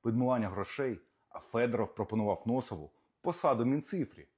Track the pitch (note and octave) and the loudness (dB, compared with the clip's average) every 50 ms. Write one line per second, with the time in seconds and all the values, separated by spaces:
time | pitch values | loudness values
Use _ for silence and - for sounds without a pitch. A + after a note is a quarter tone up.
0 | _ A#2 A2 A#2+ B2+ B2 B2+ A#2+ G#2+ F#2+ F#2 G2+ F#2+ - - - C#3 C3 A2 - | _ 2 2 4 4 4 4 2 2 -2 -2 -4 -6 -4 -4 -2 -2 -2 -2 -6
1 | - _ _ _ _ _ - - - - - A#2 A#2+ B2 A#2 A2 G#2+ - - - | -10 _ _ _ _ _ -18 -18 -14 -4 0 0 2 2 2 0 0 -2 -2 -6
2 | G#2 - A2 A2+ G#2+ G#2 F#2+ - - A2+ A#2+ C3 A#2+ - G#2 D#2+ D2+ - _ _ | -4 -2 0 0 2 2 0 0 0 -2 -2 -2 -2 -4 -10 -10 -10 -16 _ _
3 | _ _ _ _ - F3 E3+ - - D#3 C3 A2+ A#2 B2 C3+ D3+ D3 - G3+ F3+ | _ _ _ _ -4 -4 -4 2 2 2 4 4 4 2 2 0 -2 -4 -4 -4
4 | C3+ - - - D2+ _ _ | -4 -4 -6 -20 -20 _ _